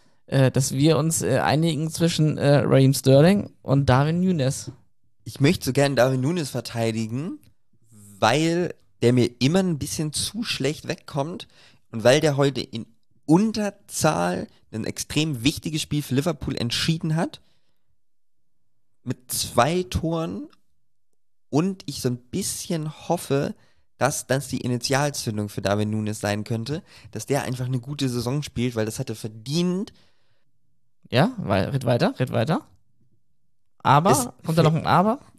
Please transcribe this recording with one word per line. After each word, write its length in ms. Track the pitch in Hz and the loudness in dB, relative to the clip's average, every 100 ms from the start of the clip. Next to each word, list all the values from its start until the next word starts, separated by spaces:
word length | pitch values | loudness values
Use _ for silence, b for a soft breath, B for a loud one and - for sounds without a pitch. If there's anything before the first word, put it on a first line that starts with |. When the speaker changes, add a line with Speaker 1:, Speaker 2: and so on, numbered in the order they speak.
| B B - | B B -2
Speaker 1:
äh, 240 | 135 131 | 2 4
dass 200 | 127 135 | 2 0
wir 240 | 135 147 151 | 2 4 4
uns, 240 | 160 160 | 2 0
äh, 160 | 87 123 | 0 2
einigen 520 | 76 135 165 147 160 | 2 2 2 0 -4
zwischen, 480 | - 170 170 156 - | 0 0 2 0 2
äh, 200 | 139 143 | 4 4
Raheem 360 | - 135 135 | 4 6 6
Sterling 560 | 139 131 135 160 202 - _ | 4 6 6 8 4 -2 _
und 240 | - 139 135 | 0 0 4
Darwin 340 | 127 147 170 | 2 2 0
Núñez. 480 | 185 175 131 139 - - _ _ _ _ | 0 2 0 -2 -10 -16 _ _ _ _
Speaker 2:
Ich 160 | - - | -16 0
möchte 240 | 139 190 - | 2 2 0
so 60 | |
gerne 240 | 127 143 127 | 0 2 4
Darwin 280 | 127 131 | 2 2
Núñez 220 | 131 175 143 | -2 -2 -4
verteidigen, 880 | 127 - 117 113 110 110 120 170 302 - _ _ _ _ 104 - - | -8 -8 -2 -2 -2 -4 -6 -8 -12 -18 _ _ _ _ -20 -20 0
weil 520 | 110 135 165 170 175 - _ _ | 2 4 2 0 -2 -6 _ _
der 100 | 117 | 4
mir 180 | 123 120 - | 4 2 2
immer 180 | 131 180 | 2 2
ein 180 | 185 151 | 2 -2
bisschen 340 | 135 - 156 | -4 -6 -6
zu 320 | - - 208 | -4 -6 -6
schlecht 420 | 233 - 131 156 123 | -6 -4 -4 -4 -8
wegkommt 600 | 151 - 156 143 185 - b b b _ | -10 -6 -6 -6 -8 -16 b b b _
und 140 | 117 | 2
weil 160 | 113 143 | 6 6
der 160 | 156 139 | 4 2
heute 240 | 143 127 | 2 0
in 260 | - 117 - _ _ _ - | -8 -10 -12 _ _ _ 4
Unterzahl 1200 | 165 220 214 208 - _ - 160 165 175 180 - b b | 4 4 0 -6 -6 _ 0 0 2 -2 -2 -8 b b
ein 120 | 110 | -8
extrem 580 | - - - 147 156 131 | -8 -8 -4 -2 -2 0
wichtiges 400 | 120 - 185 156 | -2 -2 -6 -6
Spiel 200 | - 147 | -4 -6
für 120 | 143 | -2
Liverpool 420 | 127 165 151 - - | -2 -2 -4 -6 -4
entschieden 600 | 120 - - 160 160 160 | -4 -2 -2 -2 -2 -2
hat. 240 | 269 - _ _ _ _ _ _ _ _ _ _ _ _ _ _ _ _ | -4 -8 _ _ _ _ _ _ _ _ _ _ _ _ _ _ _ _
Mit 280 | 120 - _ | -12 -12 _
zwei 500 | - - - 123 180 | -8 -2 2 2 2
Toren. 640 | 180 - 160 165 165 196 311 _ _ _ _ _ _ _ _ _ _ | -2 -4 -2 -4 -4 -8 -12 _ _ _ _ _ _ _ _ _ _
Und 320 | 135 185 190 - | -2 -2 -4 -10
ich 160 | 139 | -6
so 60 | 127 | -4
ein 80 | 123 | -6
bisschen 880 | - 180 214 - - 170 156 - - | -8 -8 -6 -8 -6 -6 -6 -12 -6
hoffe, 460 | 175 - 139 147 - _ _ _ _ | -6 -2 -2 -2 -8 _ _ _ _
dass 300 | 123 - - | -2 -2 -2
das 220 | 135 135 | -4 -2
die 100 | 131 | -6
Initialzündung 880 | - 123 - 131 147 143 - 107 104 | -4 -4 -2 0 0 -4 -6 -4 -6
für 140 | - | -4
Darwin 280 | 95 101 104 | -2 0 0
Núñez 220 | 107 107 107 | -2 -4 -4
sein 240 | 104 104 | -4 -4
könnte, 380 | 104 113 113 156 - B B | -4 -6 -6 -8 -10 B B
dass 140 | 110 - | -14 -4
der 160 | 135 | -2
einfach 220 | 113 123 123 | -2 -6 -4
eine 140 | 127 | -6
gute 280 | 123 147 135 | -6 -4 -2
Saison 340 | 120 117 143 | -2 -4 -4
spielt, 340 | 147 - 123 113 | -6 -4 -4 -2
weil 80 | |
das 140 | 110 - | -4 -4
hat 100 | 131 | -8
er 80 | 110 | -8
verdient. 760 | 113 110 110 156 180 180 208 - _ _ _ _ _ _ _ _ _ _ - | -10 -12 -4 -2 0 -2 -6 -12 _ _ _ _ _ _ _ _ _ _ -4
Speaker 1:
Ja, 220 | 117 190 247 | 0 0 0
wei-, 260 | - 98 | -2 0
red 200 | 95 135 127 | 0 -4 0
weiter, 280 | 120 175 277 | 0 0 -2
red 140 | - | -4
weiter. 340 | 117 123 208 - - _ _ _ _ _ _ _ _ _ _ | -2 -2 -2 -4 -20 _ _ _ _ _ _ _ _ _ _
Aber, 320 | - 135 175 | 4 4 6
Speaker 2:
Es 180 | 247 247 - | 2 0 -8
Speaker 1:
kommt 140 | - 160 | -2 4
da 40 | |
noch 100 | 156 | 4
Speaker 2:
fällt 120 | 156 | 2
Speaker 1:
ein 20 | - | 2
Aber? 340 | 139 202 262 - | 2 2 -2 -8